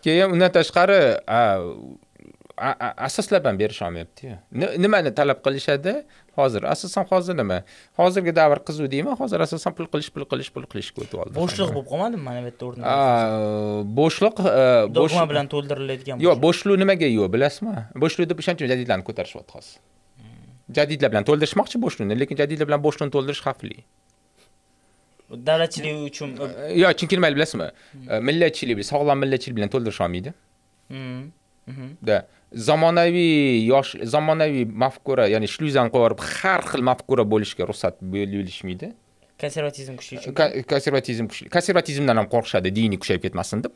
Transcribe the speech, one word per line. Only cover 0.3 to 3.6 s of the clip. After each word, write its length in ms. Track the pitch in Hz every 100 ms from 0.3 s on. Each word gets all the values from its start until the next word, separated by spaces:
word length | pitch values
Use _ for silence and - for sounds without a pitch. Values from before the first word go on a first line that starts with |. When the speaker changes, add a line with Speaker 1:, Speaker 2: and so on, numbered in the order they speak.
Speaker 1:
undan 200 | 175 185
tashqari, 480 | 180 165 - 185 196 139 - -
a, 160 | 113 117 95 87 71 64 67 _ _ - - _
a, 160 | - 127
a, 180 | - 120 -
asoslab 420 | 131 - - 196 143
ham 140 |
berisha 260 | 98